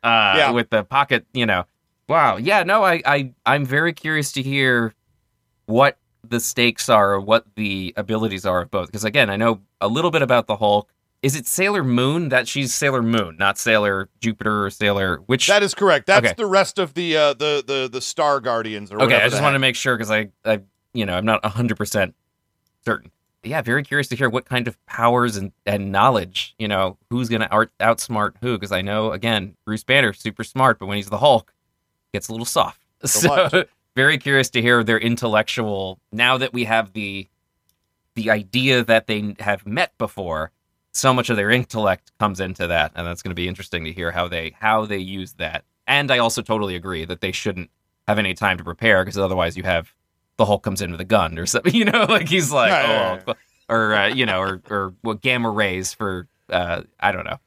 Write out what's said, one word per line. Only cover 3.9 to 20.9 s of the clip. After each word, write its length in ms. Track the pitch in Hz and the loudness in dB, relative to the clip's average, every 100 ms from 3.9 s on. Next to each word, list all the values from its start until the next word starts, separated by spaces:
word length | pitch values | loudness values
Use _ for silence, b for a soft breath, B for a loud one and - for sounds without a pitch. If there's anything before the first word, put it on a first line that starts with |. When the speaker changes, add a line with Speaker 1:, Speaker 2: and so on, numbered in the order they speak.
Speaker 1:
curious 400 | 165 156 156 139 | -2 -4 -4 -4
to 100 | - | -6
hear 520 | 135 139 131 120 117 _ _ _ _ _ _ _ - | -4 0 2 2 0 _ _ _ _ _ _ _ -2
what 320 | 110 139 - _ _ 113 | 4 4 2 _ _ -6
the 120 | 117 | -4
stakes 480 | - - 120 113 - | -4 0 0 0 2
are, 240 | 110 101 | 4 4
or 60 | 98 | 0
what 240 | 98 113 - - | 2 0 0 -6
the 360 | 104 98 92 - | -4 -4 -6 -8
abilities 480 | 101 110 110 95 95 | -4 -2 -2 -4 -2
are 160 | 90 | -2
of 80 | 85 | -2
both. 200 | 98 87 | -6 -6
'Cause 120 | 107 | -6
again, 260 | 107 127 113 | -2 0 0
I 60 | 101 | 2
know 240 | 117 107 _ _ | 0 0 _ _
a 80 | 101 | -4
little 220 | 123 170 | 0 0
bit 120 | 160 | 0
about 240 | 131 123 110 | 2 2 0
the 100 | 104 | 0
Hulk. 340 | 107 104 - _ _ _ | 2 2 -2 _ _ _
Is 120 | 139 143 | -4 -4
it 100 | 117 | -6
Sailor 360 | - 196 208 | -2 0 0
Moon? 440 | 131 120 131 160 160 | 0 0 0 -2 0
That 160 | 127 120 | 0 0
she's 240 | 143 135 | -6 -4
Sailor 280 | - 147 131 | -2 0 0
Moon, 340 | 113 113 90 80 | 0 0 -2 -2
not 200 | 98 101 | -2 0
Sailor 500 | - 110 104 95 95 _ | 2 2 2 -2 -6 _
Jupiter 440 | 117 107 107 104 98 | -6 -4 -2 -2 -4
or 40 | |
Sailor, 480 | - 104 98 95 80 98 | 0 0 2 0 -2 -2
which 200 | 127 - | -2 4
Speaker 2:
That 140 | 202 | 2
is 120 | 202 | 2
correct. 320 | - 196 147 - | 0 2 2 4
That's 200 | 196 214 | 4 4
Speaker 1:
Okay. 80 | 180 | 0
Speaker 2:
the 100 | 208 | 2
rest 320 | 190 185 - | 2 2 -2
of 160 | 175 | -4
the, 220 | 139 175 156 | -4 -2 2
uh, 180 | 147 | 2
the, 280 | 127 151 147 123 | 2 -2 -2 -2
the, 220 | 135 131 | -4 -4
the 100 | 123 | -6
Star 380 | 117 - 151 139 | -8 0 2 2
Guardians 500 | 120 117 110 107 104 | 0 -2 -4 -8 -10
or 40 | 104 | 0
Speaker 1:
Okay, 80 | |
Speaker 2:
whatever 180 | 123 117 | 2 4
Speaker 1:
I 40 | 113 | 4
just 100 | 113 | 2
Speaker 2:
the 40 | |
Speaker 1:
wanna 120 | 147 | 0
Speaker 2:
heck. 60 | 139 | 2
Speaker 1:
make 160 | 135 120 | 0 0
sure 200 | 135 120 | -2 -2
'cause 120 | 107 | 0
I, 180 | 107 107 _ | -2 -2 _
I, 160 | 110 107 98 _ _ | -2 -2 -2 _ _